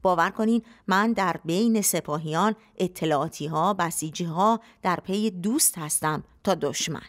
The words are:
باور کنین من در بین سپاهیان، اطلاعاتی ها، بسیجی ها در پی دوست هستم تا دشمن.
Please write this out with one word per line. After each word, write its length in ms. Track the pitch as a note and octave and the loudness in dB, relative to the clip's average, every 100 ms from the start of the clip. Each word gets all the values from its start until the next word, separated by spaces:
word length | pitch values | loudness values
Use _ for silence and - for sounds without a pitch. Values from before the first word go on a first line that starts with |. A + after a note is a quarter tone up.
باور 280 | F#3+ F3 F3 | 2 4 2
کنین 320 | - A3 A#3 - - - | 2 0 0 -2 -14 0
من 260 | F#3+ A3 | 2 2
در 240 | A3+ F#3 D#3+ | 2 0 -2
بین 380 | D#3+ F3 A#3 A3 | -2 2 2 2
سپاهیان، 720 | G3 F3 D#3 D3+ D#3+ D#3+ G#3 G#3+ _ - | 2 -2 -2 -6 -2 2 2 0 _ -4
اطلاعاتی 680 | F3+ F3+ D#3+ D3 D#3+ - D3+ | -4 -2 0 0 0 -6 -4
ها، 280 | D#3 F3+ | 0 0
بسیجی 500 | F#3+ E3+ - D#3 D3 | 0 -2 -4 -8 -6
ها 360 | E3+ E3 G#3 A3+ - _ | -6 2 2 2 -4 _
در 140 | F#3+ E3+ | -4 -2
پی 340 | - G3 A3 | -2 -2 -2
دوست 480 | F#3 F#3+ C#4 - - | -2 -2 0 0 -2
هستم 440 | D3+ - D#3 D3+ - _ | -6 -2 -2 -2 -8 _
تا 100 | - | -2
دشمن. 480 | E3+ D3 - - D3+ | 0 0 -2 -6 -6